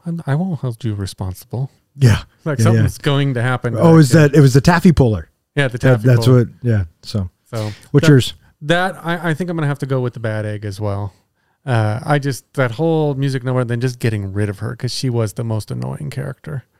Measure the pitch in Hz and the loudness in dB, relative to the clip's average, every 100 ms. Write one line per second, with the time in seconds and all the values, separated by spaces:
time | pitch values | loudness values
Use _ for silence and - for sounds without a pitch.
0 | 170 170 151 139 190 160 127 113 110 101 | -8 -8 -4 -2 -2 -4 -6 -6 -6 -6
1 | 95 - 95 92 - 113 135 _ _ 139 | -6 -8 -8 -10 -10 -8 -8 _ _ 2
2 | 131 92 - _ 160 131 110 110 104 - | 4 4 -2 _ -6 0 2 2 0 -2
3 | 147 139 139 120 123 127 120 - 165 165 | -2 0 0 -2 -2 -2 -4 2 6 6
4 | 143 156 147 143 139 127 - 170 190 143 | 6 6 4 6 6 6 4 4 4 4
5 | 127 98 - _ _ - 135 120 131 123 | 2 0 -6 _ _ -4 -4 0 2 2
6 | 120 120 117 127 117 - 123 107 87 _ | 4 4 4 4 2 -4 -2 -2 -2 _
7 | - 104 90 _ _ 113 107 104 - 143 | -10 -6 -6 _ _ -8 -8 -10 -2 2
8 | 156 139 - - _ _ 147 170 185 - | 4 4 4 -6 _ _ -2 0 -2 -4
9 | 160 170 165 151 180 165 147 143 135 131 | -6 -4 -2 -4 -4 -4 -4 -4 -4 -2
10 | 123 120 113 107 107 104 104 98 104 101 | -4 -4 -6 -4 -6 -8 -8 -6 -4 -4
11 | 104 - _ _ _ _ 139 117 107 107 | -6 -12 _ _ _ _ -2 0 0 -2
12 | 165 147 139 123 - - 127 113 165 160 | -2 -2 -2 -8 -8 -4 -2 -2 -2 0
13 | 151 135 139 131 127 127 120 120 127 123 | 0 -2 -2 -4 -2 -2 -2 -2 -4 -2
14 | 120 107 98 98 104 98 107 123 123 - | -2 -2 -4 -4 -4 -4 -8 -8 -8 -6
15 | 131 120 110 - 117 110 - 123 123 135 | -4 -2 -2 -4 -6 -6 -6 -8 -8 -8
16 | 147 131 131 135 - 147 - _ | -10 -8 -10 -10 -12 -12 -12 _